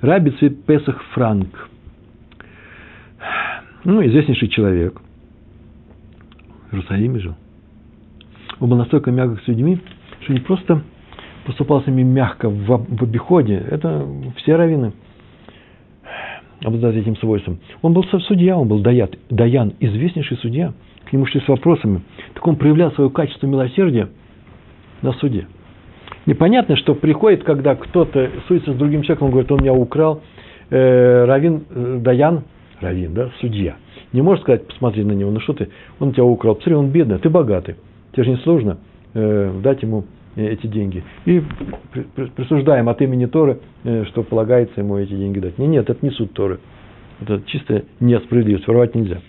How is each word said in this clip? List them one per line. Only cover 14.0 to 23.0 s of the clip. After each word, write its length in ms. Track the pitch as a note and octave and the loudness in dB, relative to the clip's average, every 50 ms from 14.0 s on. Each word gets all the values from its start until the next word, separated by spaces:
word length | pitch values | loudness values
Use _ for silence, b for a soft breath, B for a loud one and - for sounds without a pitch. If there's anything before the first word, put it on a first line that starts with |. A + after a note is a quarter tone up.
| C#3 C#3 C#3 C#3 C3+ C3 A#2+ | -6 -8 -10 -12 -12 -12 -14
все 200 | - - - D#3 | -6 0 0 2
раввины 360 | E3 E3+ E3 D#3+ D3 B2 A2 G2+ - - b b b b b b b b b b b b b b b b b b _ B B B B B B B B B B B B - | 4 4 2 2 0 -2 -4 -6 -10 -20 b b b b b b b b b b b b b b b b b b _ B B B B B B B B B B B B -6
обладают 340 | A2 A2+ A#2 A2+ A#2+ A2 | -4 -4 0 0 0 0
этим 200 | A2 G#2 A2+ A2 | 0 -2 -2 -4
свойством. 420 | - - A2+ G#2+ G2+ G2 - F2+ E2+ B B B B | -4 -2 -2 -2 -2 -2 -6 -10 -10 B B B B
Он 120 | - D#3+ E3+ | 0 2 2
был 100 | F3+ F#3 | 2 2
со-, 160 | F#3 - F#3+ | 0 -2 -4
судья, 360 | - - G#3 F3+ F3 F#3 F#3 | 0 0 2 4 4 4 2
он 120 | F3 C#3 A2 | 2 2 2
был 120 | G#2+ G#2+ | 0 2
даят, 360 | G2 A#2+ B2 B2 G#2 F#2+ - - - - | 2 4 4 4 2 0 -4 -12 -10 -6
даян, 420 | B2 A2 A#2+ A#2 A#2+ C#3 A#2 G#2 - - | 0 2 2 4 4 2 0 0 -2 -2
известнейший 560 | - A#2 G2+ G#2+ C#3 F3+ F3 E3+ C#3+ - - | -4 -2 -2 0 -2 -2 -2 -4 -6 -6 -8
судья. 380 | - - A#2+ A#2 C#3+ F3 F3 D#3 b b b b b b | -6 -6 -6 -4 -2 -4 -4 -6 b b b b b b
К 60 | - - | -4 0
нему 140 | C3+ C#3 | 0 0
шли 140 | B2 - C#3+ | 0 -2 -2
с 80 | - - | 2 2
вопросами. 540 | C3+ B2+ C3+ E3 E3+ - - A2 G2 F2+ - B B B B B B | 0 2 4 2 2 2 2 -2 -2 -2 -4 B B B B B B
Так 120 | - - | -4 0
он 100 | E3+ D#3+ | 0 0
проявлял 360 | - - D3 D3+ D#3 F3 D#3 D3 | 2 4 4 4 4 2 0 2
своё 180 | - | 2